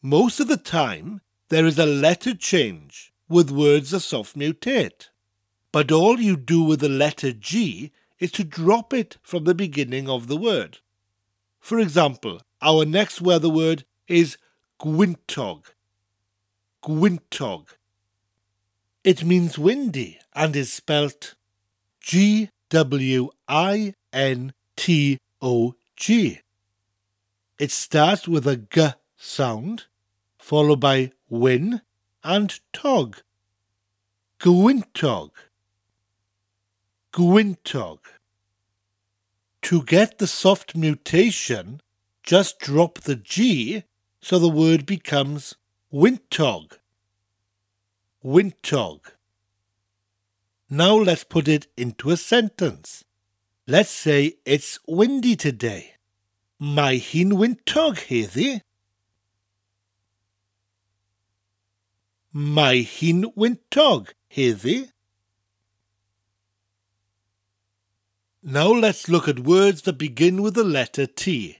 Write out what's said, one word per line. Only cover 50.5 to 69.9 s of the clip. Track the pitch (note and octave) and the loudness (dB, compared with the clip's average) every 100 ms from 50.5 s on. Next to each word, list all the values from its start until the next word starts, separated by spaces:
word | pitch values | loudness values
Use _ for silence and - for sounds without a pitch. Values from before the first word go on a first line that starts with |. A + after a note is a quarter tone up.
| _ _ | _ _
Now | C#3 F3 G#3+ | 0 4 4
let's | G3+ E3 | 4 0
put | - E3+ D3 | 0 -2 2
it | D3+ - - | 0 -2 -8
into | B2 A2 C3+ | -8 -6 -4
a | E3+ | -4
sentence. | - A#3 A3 - E3+ G2 - - _ _ _ _ _ _ - | 0 0 0 -2 -6 -6 -18 -20 _ _ _ _ _ _ 0
Let's | D3 G#3+ | 2 2
say | - D#3 D3 D3 - - | -2 0 2 2 -2 -2
it's | C#3+ - - - | -2 -2 -14 -8
windy | E3 A#3 C#4 A#3+ G#3+ | 0 2 2 0 0
today. | D3+ A#2 A#2 G2 - _ _ _ _ _ _ _ | -2 -4 -8 -8 -16 _ _ _ _ _ _ _
Mae | D3 D3 C#3+ C3 | -4 0 0 -2
hi'n | - D#3 F#3 | -4 -2 0
wyntog | G3 A3+ B3+ - D4 D#4+ F#3 | 2 0 -2 -4 -2 -2 -4
heddi. | - B2 G#2 G#2 B3 B3 _ _ _ _ _ _ _ _ _ _ _ _ _ _ _ _ _ _ _ _ _ _ _ _ _ _ _ _ _ _ _ _ _ _ _ _ _ | -4 -4 -4 -4 -4 -4 _ _ _ _ _ _ _ _ _ _ _ _ _ _ _ _ _ _ _ _ _ _ _ _ _ _ _ _ _ _ _ _ _ _ _ _ _
Mae | D3+ D3 D3 C#3+ B2+ | -6 -2 2 4 2
hi'n | A#2 - E3 E3+ A3 - | 0 -4 0 0 -2 0
wyntog | A3 A#3+ _ - D4+ E3+ G2 _ _ | -2 -2 _ 2 4 2 -2 _ _
heddi. | - B2+ G#2+ A2 A3+ C4 _ _ _ _ _ _ _ _ _ _ _ _ _ _ _ _ _ _ _ _ _ _ _ _ _ _ _ _ _ _ _ _ _ _ _ | -2 0 0 -2 -4 -6 _ _ _ _ _ _ _ _ _ _ _ _ _ _ _ _ _ _ _ _ _ _ _ _ _ _ _ _ _ _ _ _ _ _ _
Now | E3 C3+ E3+ | -6 0 4
let's | A#3 A3 F3+ - | 4 4 0 0
look | E3+ D#3 | 0 0
at | B2+ | -4
words | B2+ F3+ G3 F3+ | 2 4 4 2
that | - | -4